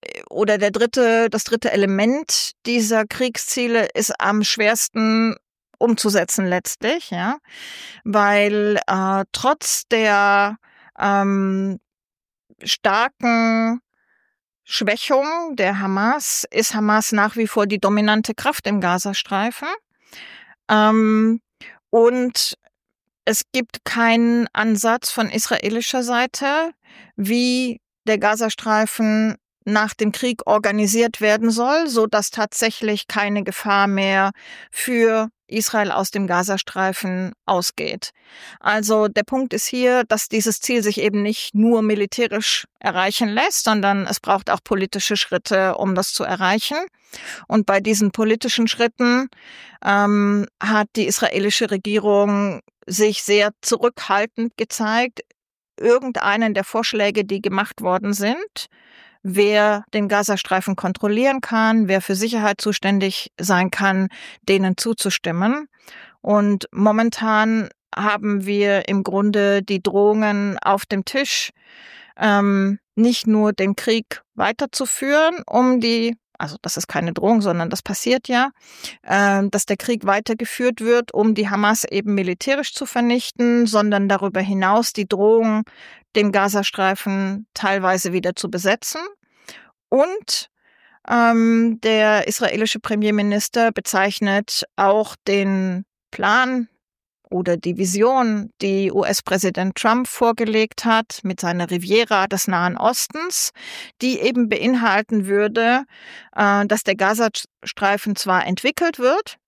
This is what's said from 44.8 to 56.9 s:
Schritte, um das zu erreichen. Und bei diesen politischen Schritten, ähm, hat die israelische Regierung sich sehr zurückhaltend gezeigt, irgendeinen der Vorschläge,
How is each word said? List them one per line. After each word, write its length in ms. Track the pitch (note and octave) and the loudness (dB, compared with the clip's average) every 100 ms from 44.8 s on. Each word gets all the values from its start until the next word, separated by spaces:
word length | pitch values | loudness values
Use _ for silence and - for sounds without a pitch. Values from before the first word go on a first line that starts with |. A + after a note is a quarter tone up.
| F#3+ G3+ - G#3 | -2 -4 -2 -2
Schritte, 600 | - F3+ - F#3+ F#3+ - | -2 -4 0 0 0 0
um 180 | F#3+ F#3 | 0 0
das 180 | F#3 | -2
zu 100 | - | -4
erreichen. 540 | - F#3 F#3+ G#3 - D4 F#4 _ _ - - - - | -4 -2 0 0 -2 -4 -6 _ _ -18 -16 -16 -2
Und 180 | G#3+ G3+ | -2 2
bei 140 | G3 | 0
diesen 320 | G3 G#3+ G#3 | 2 2 0
politischen 560 | - A3 A3+ B3 - A3+ | 0 0 0 0 0 0
Schritten, 600 | - A#3+ _ A#3+ B3 C4 _ - - - - | 0 -2 _ 2 2 -2 _ -20 -20 -20 -8
ähm, 640 | - G3+ G3+ G#3 G3+ G3+ G3+ _ | 0 2 4 2 2 0 -4 _
hat 260 | G#3 G#3+ G#3 - | -2 0 0 -2
die 100 | E3 | -2
israelische 680 | - - - G3+ G3+ A3+ | 0 0 0 -2 0 -2
Regierung 880 | G3 G3+ G#3 G#3 G3+ G3+ G3+ G3+ D#3+ - _ - | -4 -2 -2 2 4 4 2 -2 -4 -12 _ -8
sich 360 | F#3 G#3+ G3+ | 0 2 0
sehr 280 | - G#3 G#3 - | 0 2 2 -2
zurückhaltend 960 | - A#3 A#3+ - - G3 A3+ - A#3 - | -2 0 0 -2 -2 0 0 -4 -6 -4
gezeigt, 640 | A3 - G#3+ A3+ B3 - - _ _ _ _ - | -8 -4 -2 0 -2 -6 -20 _ _ _ _ -2
irgendeinen 760 | - A#3+ C4 A#3+ - G#3 A3+ | 4 4 2 -2 0 2 0
der 100 | G3 | 0
Vorschläge, 600 | F#3+ A3 A#3 | -2 -4 -2